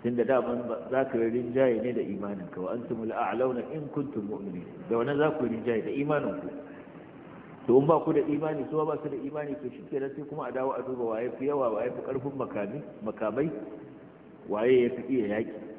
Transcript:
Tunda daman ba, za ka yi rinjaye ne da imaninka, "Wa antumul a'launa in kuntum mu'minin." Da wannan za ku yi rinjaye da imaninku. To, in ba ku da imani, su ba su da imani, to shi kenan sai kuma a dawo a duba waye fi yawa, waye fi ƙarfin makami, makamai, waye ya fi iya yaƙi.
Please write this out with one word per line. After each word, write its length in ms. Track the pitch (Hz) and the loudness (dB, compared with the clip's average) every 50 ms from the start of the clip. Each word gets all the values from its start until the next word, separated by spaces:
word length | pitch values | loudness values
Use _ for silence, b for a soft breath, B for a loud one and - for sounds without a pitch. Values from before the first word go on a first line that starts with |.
| - | 0
Tunda 200 | 120 123 120 117 | 2 2 4 4
daman 440 | 110 135 123 113 120 120 120 120 | 6 4 4 4 2 0 -2 -2
ba, 200 | 117 113 - - - | -2 -4 -4 -2 0
za 140 | 127 131 135 | 2 2 2
ka 120 | 131 - | 2 2
yi 120 | 117 113 113 | 2 2 4
rinjaye 520 | 113 123 123 120 120 131 135 131 117 107 | 2 2 0 2 4 6 6 6 6 4
ne 100 | 110 123 120 | 2 0 0
da 80 | 113 | 0
imaninka, 600 | - - 101 95 98 101 101 95 87 82 - 92 | -2 -2 -2 -4 -2 -4 -4 -6 -6 -8 -6 -4
"Wa 100 | 92 90 | -4 -2
antumul 400 | 104 123 113 - - 110 113 110 | -2 -4 -4 -4 -4 -4 -2 -2
a'launa 480 | - 107 117 95 101 113 127 131 127 120 - - 151 | 0 0 0 0 2 2 2 2 2 0 -4 -4 -6
in 160 | 156 147 139 | -6 -6 -4
kuntum 400 | - 147 139 - - 113 101 101 | -4 -4 -4 -2 -4 -4 -4 -4
mu'minin." 340 | 107 - - 98 87 87 85 - - - - - | -4 -4 -6 -6 -6 -8 -8 -10 -12 -12 -2 0
Da 60 | 110 | 2
wannan 200 | 117 120 135 143 | 2 2 2 4
za 140 | 139 151 156 | 4 4 4
ku 140 | 151 - 131 | 4 2 0
yi 120 | 113 113 | 0 0
rinjaye 240 | 113 110 123 117 110 92 | 0 0 0 0 2 0
da 60 | 104 | 0
imaninku. 580 | 113 139 143 147 151 143 131 113 95 - - - - - - - - - - - - - - - - - - - - - - - - - - | -2 0 2 2 2 2 2 0 -4 -4 -6 -8 -10 -10 -12 -12 -14 -16 -16 -16 -16 -16 -18 -16 -18 -18 -18 -16 -16 -16 -16 -16 -18 -8 2
To, 120 | - 117 131 | 6 8 8
in 60 | 139 | 8
ba 140 | 151 165 147 | 8 6 6
ku 140 | - 160 156 | 6 4 4
da 80 | 143 | 4
imani, 420 | 135 - 147 147 156 156 156 147 127 - | 4 4 2 2 2 0 0 -2 -4 -2
su 80 | 147 | 0
ba 180 | 156 151 156 151 156 156 | 0 0 0 0 -2 -4
su 60 | 147 | -6
da 60 | 139 | -6
imani, 400 | 123 127 139 147 151 147 143 135 127 | -4 -6 -6 -4 -4 -4 -4 -6 -6
to 80 | 131 123 | -6 -8
shi 140 | 120 - - - | -10 -10 -12 -4
kenan 220 | 156 139 135 135 131 | -4 -2 -2 -2 -6
sai 80 | 135 143 | -8 -8
kuma 240 | 143 143 156 139 | -8 -8 -6 -6
a 40 | 123 | -4
dawo 200 | 120 131 131 135 | -2 0 0 0
a 100 | - 120 123 | 0 -2 -2
duba 200 | 131 127 123 120 | -4 -2 -2 0
waye 260 | 113 110 110 120 123 - | 0 0 0 -2 -2 -2
fi 80 | - 131 | -2 0
yawa, 220 | 143 147 143 131 117 110 | 0 2 4 2 2 2
waye 180 | 104 113 123 | 2 0 -2
fi 100 | - - | -2 -4
ƙarfin 300 | - - 135 135 127 139 139 | -6 -4 -4 -2 -4 -4 -4
makami, 440 | 135 120 - - 107 104 101 117 151 - - - - 104 | -4 -4 -2 -2 -2 -2 -2 -4 -8 -8 -10 -12 -8 -6
makamai, 480 | 110 104 - 113 107 104 127 147 170 - - - - - - - - - - - - - - - - - - - | -6 -4 -2 -2 0 2 2 0 0 0 -4 -8 -10 -12 -12 -14 -14 -16 -16 -18 -20 -20 -20 -20 -20 -20 -16 -6
waye 360 | - 95 104 113 123 131 127 120 | -4 0 2 6 8 8 8 6
ya 60 | 120 - | 4 2
fi 60 | - - - 135 | -2 -2 0 2
iya 140 | 127 110 101 104 | 2 2 2 0
yaƙi. 160 | 110 110 - - 90 - - - | 0 -2 -2 -6 -10 -10 -12 -14